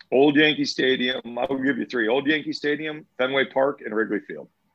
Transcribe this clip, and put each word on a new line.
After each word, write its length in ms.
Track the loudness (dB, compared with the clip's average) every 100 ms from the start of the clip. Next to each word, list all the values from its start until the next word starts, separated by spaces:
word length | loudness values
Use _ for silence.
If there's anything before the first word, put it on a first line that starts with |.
| _
Old 240 | 4 6 6
Yankee 280 | 4 2
Stadium. 560 | -2 0 0 2 0 -4 -8 -6
I 100 | -4
will 80 | -2
give 200 | -2 -2
you 80 | -4
three. 200 | -2 0
Old 180 | 2 0
Yankee 260 | -2 -4
Stadium, 520 | -4 -4 -4 -6 -10 -10 -4
Fenway 280 | 0 0 0
Park, 340 | 2 0 0
and 100 | -4
Wrigley 260 | -2 0 -2
Field. 280 | -4 -14 -16 _ _